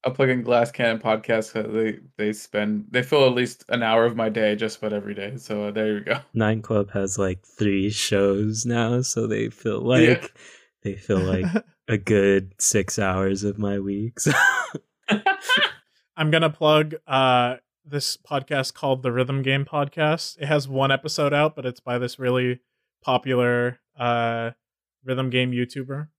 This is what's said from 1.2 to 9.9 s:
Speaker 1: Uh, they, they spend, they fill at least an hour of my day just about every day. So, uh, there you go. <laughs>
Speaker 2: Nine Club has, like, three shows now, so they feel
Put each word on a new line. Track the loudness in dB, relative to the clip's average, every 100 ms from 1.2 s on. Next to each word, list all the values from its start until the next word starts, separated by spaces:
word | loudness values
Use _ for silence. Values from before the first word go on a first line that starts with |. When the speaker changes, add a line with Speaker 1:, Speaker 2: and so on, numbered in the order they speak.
| 2 0 0 -6
Speaker 1:
Uh, | -4
they, | -2 -2 -4 -14 -4
they | -4
spend, | -4 -6 -4 -2 -4 -2
they | -4
fill | 2 4 4
at |
least | 4 -2 -6 -4
an | -2
hour | 2 4
of | 4
my | 2 -2
day | 2 0
just | 0 -4 -4
about | -6
every | -4 -6
day. | -10 -10 -10
So, | -8 -6 -4
uh, |
there | -2 -2
you | -2
go. | -2 -6 -4
<laughs> |
Speaker 2:
Nine | 0 0 0
Club | 0 0 0
has, | -2 -4 -2
like, | -2 -2
three | _ -2 0 2 0
shows | -2 0 2 4 2 -2 -2 -2
now, | 0 0 0
so | 0 -2 -2
they | -2 -4
feel | -4 -6 -2 2